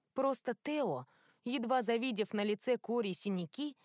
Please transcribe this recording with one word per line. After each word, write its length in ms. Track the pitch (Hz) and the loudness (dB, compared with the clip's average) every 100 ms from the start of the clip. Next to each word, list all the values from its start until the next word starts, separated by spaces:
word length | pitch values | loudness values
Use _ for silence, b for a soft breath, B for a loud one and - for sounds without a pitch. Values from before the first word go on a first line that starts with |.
| _ | _
Просто 400 | - 269 262 - 233 | 0 0 0 -4 -4
Тео, 440 | - 302 240 135 - b b b | -2 0 0 -2 -6 b b b
едва 380 | - 262 226 254 | -4 -2 2 2
завидев 500 | 220 233 262 214 208 | 4 2 2 0 0
на 120 | 208 | 0
лице 340 | 208 208 - 240 | 0 0 0 0
Кори 340 | - 240 202 | 0 0 0
синяки, 640 | 180 208 190 170 - 294 269 | -2 -2 -2 -4 -6 -8 -8